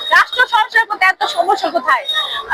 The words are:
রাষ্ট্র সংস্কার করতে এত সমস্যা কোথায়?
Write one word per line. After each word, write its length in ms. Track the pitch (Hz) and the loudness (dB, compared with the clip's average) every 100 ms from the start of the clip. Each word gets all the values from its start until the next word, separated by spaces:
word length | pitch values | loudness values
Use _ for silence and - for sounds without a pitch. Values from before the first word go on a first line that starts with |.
| - | 2
রাষ্ট্র 300 | 339 - - 480 | 2 2 2 2
সংস্কার 360 | 453 453 453 440 | 2 0 0 0
করতে 200 | - 381 | 0 0
এত 180 | 370 - - | 0 -2 -2
সমস্যা 320 | 349 403 349 | 0 0 0
কোথায়? 360 | 330 311 339 571 - - - - | -2 0 0 0 -4 -4 -6 -4